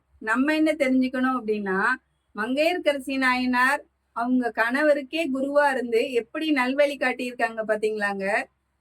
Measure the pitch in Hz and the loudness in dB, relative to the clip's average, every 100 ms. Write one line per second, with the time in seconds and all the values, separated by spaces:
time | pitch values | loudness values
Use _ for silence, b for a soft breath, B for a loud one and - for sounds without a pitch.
0 | _ - 220 233 277 311 311 311 262 262 | _ -10 -2 0 2 2 2 2 2 2
1 | 254 254 254 254 220 214 196 190 220 254 | 2 0 0 -2 -2 -2 -2 0 0 -2
2 | _ _ _ - 220 269 311 359 302 285 | _ _ _ -8 -4 0 0 0 0 -2
3 | 262 269 262 254 254 247 254 294 - _ | -2 -2 0 0 0 2 2 0 -4 _
4 | _ - 247 254 240 226 226 262 302 294 | _ -6 0 0 0 0 0 2 4 2
5 | 269 320 330 262 269 285 285 254 240 226 | 0 -4 -2 -2 0 2 2 2 0 0
6 | 277 240 220 311 320 285 247 277 294 277 | 0 -2 -4 -4 -2 0 0 2 0 2
7 | 262 247 247 247 233 226 214 214 214 214 | -2 -2 -6 -2 -4 -2 -2 0 0 -2
8 | 202 196 196 226 277 _ _ _ | -4 -4 -2 -4 -4 _ _ _